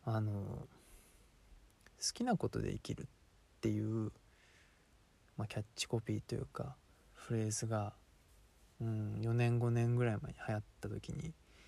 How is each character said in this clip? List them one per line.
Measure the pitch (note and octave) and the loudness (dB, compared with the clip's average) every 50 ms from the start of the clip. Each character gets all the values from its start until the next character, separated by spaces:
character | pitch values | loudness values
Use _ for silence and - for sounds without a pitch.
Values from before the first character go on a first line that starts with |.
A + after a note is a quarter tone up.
| - | 0
あ | - A2+ A2 | 0 0 2
の、 | G#2+ G#2+ G2+ G2+ G2 G2 F#2 - - - - - - - - - - - - - - - - - - - - - - - - _ - - - - | 2 2 0 -2 -2 -4 -6 -8 -8 -12 -16 -20 -20 -20 -20 -20 -20 -20 -20 -20 -20 -20 -20 -20 -20 -20 -20 -20 -20 -20 -20 _ -20 -20 -12 -6
好 | - - - | -6 -6 -2
き | - A#3+ | 0 2
な | B3+ A3+ | 2 2
こ | - - - | 2 2 0
と | - - | 0 0
で | G#2+ G2 F#2+ | -2 -2 -2
生 | - | -4
き | - - - | -4 -6 -6
る | - - | -6 -6
っ | - - _ - - _ - - _ - - | -12 -14 _ -20 -20 _ -20 -20 _ -20 -2
て | - A2 | 0 0
い | G#2+ G#2+ | 2 2
う、 | G#2+ G#2+ A2 A2+ A2 G#2+ - - - - - - - - - - - - - _ _ _ _ _ - _ _ _ _ - - | 0 0 0 0 -2 -2 -6 -10 -20 -20 -20 -20 -20 -20 -20 -20 -20 -20 -20 _ _ _ _ _ -20 _ _ _ _ -18 -8
ま | - G#2+ | -8 -8
あ、 | |
キ | G#2 - | -4 -4
ャ | G#2+ | -6
ッ | G#2 - - | -6 -6 -6
チ | - - - | -8 -4 0
コ | - A2+ | 0 0
ピ | - - G#2+ | 0 0 -2
ー | G#2 | -2
と | - - A#2+ | -2 -4 -4
い | - | -4
う | - | -4
か | - - - - C3+ C3+ - _ - - - - - - | -6 -6 -6 -6 -6 -8 -12 _ -20 -20 -20 -20 -20 -20
フ | - - - A#2+ | -20 -6 -2 0
レ | A2+ A2 | 0 2
ー | A2 | 0
ズ | G#2+ - - | 0 0 -2
が、 | A2 A2+ G#2+ G#2 G2+ - - - _ - - - - - - - - _ - - - - _ | 0 0 0 -2 -4 -6 -12 -20 _ -20 -20 -20 -20 -20 -20 -20 -20 _ -20 -20 -20 -10 _
う | A#2+ | -2
ん、 | A2+ A2 A2 G#2+ G#2 G#2+ A2 | -2 0 0 0 -2 -2 -2
四 | A2 A2+ A#2 | 0 2 4
年 | A#2+ A#2+ A#2+ A#2+ A#2+ | 4 6 6 6 4
五 | A#2+ A#2+ | 4 4
年 | A#2 A#2+ A#2+ A#2+ A#2+ | 4 4 4 4 6
ぐ | A#2+ B2 | 4 4
ら | A#2+ G#2+ | 4 2
い | G2+ | 0
前 | - - - | -2 -6 -8
に | - - | -8 -4
流 | - A2 | -2 -2
行 | G#2+ | -2
っ | G#2 - - - | -4 -6 -14 -10
た | - - | -8 -6
時 | G#2 G2+ - - - | -6 -6 -6 -6 -6
に、 | C#3 C#3+ D#3+ D#3+ _ - - - - - | -6 -6 -6 -8 _ -20 -20 -20 -20 -20